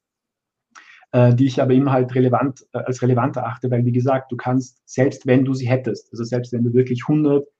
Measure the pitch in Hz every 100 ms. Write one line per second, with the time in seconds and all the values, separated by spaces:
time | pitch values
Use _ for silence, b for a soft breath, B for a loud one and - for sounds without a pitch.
0 | _ _ _ _ _ _ _ B B B
1 | _ 127 123 120 135 139 127 131 139 131
2 | 123 127 127 117 139 - _ 120 127 123
3 | 123 120 135 - 117 120 127 120 120 123
4 | 131 131 - 117 127 131 127 _ _ -
5 | 139 - 127 127 135 131 120 127 120 -
6 | - 113 120 123 120 117 120 120 127 123
7 | - 151 151 143 139